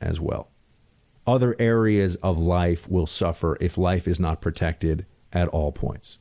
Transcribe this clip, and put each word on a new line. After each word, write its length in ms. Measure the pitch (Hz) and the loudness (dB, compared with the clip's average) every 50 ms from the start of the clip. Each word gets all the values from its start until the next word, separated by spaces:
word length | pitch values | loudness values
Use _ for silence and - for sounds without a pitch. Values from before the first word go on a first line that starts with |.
as 180 | - 80 80 78 | -6 -4 -4 -4
well. 320 | 76 69 65 - - _ _ _ _ _ _ _ _ _ _ _ _ _ _ _ - | -4 -4 -4 -6 -8 _ _ _ _ _ _ _ _ _ _ _ _ _ _ _ -2
Other 280 | 123 127 127 123 123 117 - | 2 2 4 4 2 2 2
areas 580 | 117 113 117 113 110 110 104 101 98 92 87 | 2 2 4 4 4 4 4 4 2 2 0
of 220 | - - 95 90 80 | -2 -2 -2 0 2
life 500 | 82 87 87 90 87 87 87 82 - - | 2 2 2 2 2 2 0 0 -2 -2
will 180 | 92 90 80 | 0 0 0
suffer 520 | 78 - - 98 85 82 - - 82 76 - | 0 -2 -2 -2 -2 -2 0 -2 -2 -2 0
if 160 | 85 87 - | -2 -4 0
life 320 | 98 92 90 92 90 - 90 | 0 0 2 0 0 0 0
is 100 | 87 80 | 0 0
not 220 | 90 80 82 - | 0 -2 -2 -2
protected 640 | - 85 78 - 90 82 78 - 82 82 78 80 95 - _ _ _ - | -4 -4 -4 -2 -2 -4 -2 -2 -2 -2 -2 -2 -4 -10 _ _ _ -4
at 160 | - 87 87 80 | 0 0 0 0
all 240 | - 82 76 73 | 0 0 -2 -2
points. 460 | 69 - - - - - - - - _ | -2 -4 -6 -6 -6 -8 -12 -18 -20 _